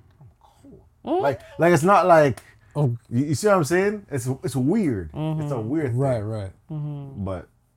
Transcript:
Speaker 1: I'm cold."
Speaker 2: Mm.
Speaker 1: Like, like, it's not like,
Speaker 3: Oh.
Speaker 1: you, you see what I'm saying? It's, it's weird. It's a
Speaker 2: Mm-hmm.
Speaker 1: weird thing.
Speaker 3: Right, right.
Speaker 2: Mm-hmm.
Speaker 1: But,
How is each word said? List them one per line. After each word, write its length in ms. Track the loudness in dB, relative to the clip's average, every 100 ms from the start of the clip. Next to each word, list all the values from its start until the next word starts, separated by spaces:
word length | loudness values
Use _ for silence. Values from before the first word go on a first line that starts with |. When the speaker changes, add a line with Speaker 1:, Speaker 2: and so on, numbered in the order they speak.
| _ _
Speaker 1:
I'm 60 | -20 _
cold." 420 | _ _ -20 -20 _ _ -6
Speaker 2:
Mm. 160 | -2
Speaker 1:
Like, 180 | -2 -4 -8 0
like, 140 | 4
it's 100 | 4
not 240 | 6 4 6
like, 360 | 6 6 2 -10 _ _ -2
Speaker 3:
Oh. 200 | -2 -2 -4
Speaker 1:
you, 140 | -4
you 100 | -2
see 140 | 0 2
what 80 | 2
I'm 80 |
saying? 420 | 2 2 0 -2 -6
It's, 200 | -6 -6 -6
it's 100 | -6
weird. 520 | -2 0 0 0 -2 -6
It's 60 | -6
a 20 |
Speaker 2:
Mm-hmm. 500 | -6 -4 -4 -6 -4
Speaker 1:
weird 220 | -4 -2
thing. 80 | -2
Speaker 3:
Right, 220 | -2 -2
right. 320 | -4 -8 -10 -14 -12
Speaker 2:
Mm-hmm. 540 | -10 -8 -10 -12 -8
Speaker 1:
But, 240 | -8 -8 -12 _ _